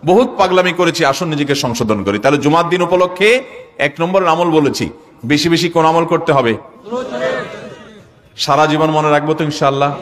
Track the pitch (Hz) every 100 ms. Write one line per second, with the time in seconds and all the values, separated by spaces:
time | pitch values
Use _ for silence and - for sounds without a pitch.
0 | 156 190 254 - 185 185 180 170 175 156
1 | 151 139 175 151 143 139 123 117 110 104
2 | 98 101 131 147 147 165 170 175 175 180
3 | 180 180 208 247 262 - - - 143 143
4 | 165 185 180 160 175 156 143 110 92 -
5 | - - 117 143 170 165 170 170 160 165
6 | 165 165 - 139 120 107 - - 208 240
7 | 254 240 254 - 180 - 208 - - -
8 | - _ _ - - 139 156 156 160 156
9 | 151 147 151 156 156 147 139 139 143 139